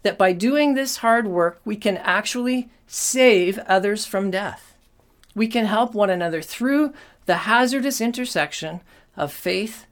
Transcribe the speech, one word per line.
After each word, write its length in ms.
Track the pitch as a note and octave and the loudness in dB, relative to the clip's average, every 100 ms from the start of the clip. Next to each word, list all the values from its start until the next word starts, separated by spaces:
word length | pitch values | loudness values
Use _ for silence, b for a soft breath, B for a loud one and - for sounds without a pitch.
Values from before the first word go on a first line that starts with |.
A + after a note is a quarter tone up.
that 140 | G3+ - | -2 2
by 160 | F#3 | 2
doing 400 | F3+ A3+ D4 D4 | 4 0 2 2
this 240 | C4+ C4+ - | 0 -2 -2
hard 300 | A#3 A#3 G#3+ | 2 2 2
work, 320 | F3 E3+ E3+ | 0 0 -2
we 100 | A3 | -8
can 220 | G#3+ G#3 F3+ | -2 -2 -2
actually 720 | - F#3 G#3 B3 B3 B3+ B3 b | 0 0 -2 -4 -2 -2 -4 b
save 720 | _ - - B3+ B3+ G3+ F3+ G#3 | _ -6 -2 4 6 6 2 -2
others 460 | - F#3+ G3+ G#3 | 2 2 2 -4
from 260 | - G3 G3 | -4 -2 -2
death. 440 | F#3 G3+ - - _ _ _ _ _ _ | -2 -6 -10 -20 _ _ _ _ _ _
We 140 | G#3 A3+ | -2 0
can 180 | A#3 | 0
help 300 | G#3+ G#3+ A#3+ | 0 0 0
one 140 | G#3 G3+ | 0 0
another 320 | F3+ E3+ D#3+ | 2 -2 -4
through 520 | D#3+ - B3 C#4+ D4 B B B | -8 -4 0 2 0 B B B
the 120 | - F3 | -2 -2
hazardous 640 | G#3+ A#3 B3+ C4+ C4+ C4 | 2 2 2 0 -2 -2
intersection 800 | A#3 A#3+ B3 E3+ D3 - D#3+ F3 b b b | -2 -4 -4 -4 -4 -6 -10 -10 b b b
of 160 | - D3+ | -8 -6
faith 540 | - F3+ F#3 A3 - - | -4 -4 -4 -6 -10 -20